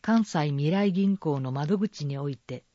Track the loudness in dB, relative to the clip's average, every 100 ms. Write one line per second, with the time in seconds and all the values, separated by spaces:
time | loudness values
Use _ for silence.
0 | 2 2 2 0 0 0 2 2 2 2
1 | 2 0 0 -2 -2 -2 -2 0 -2 -4
2 | -6 -4 -6 -8 -10 -12 -14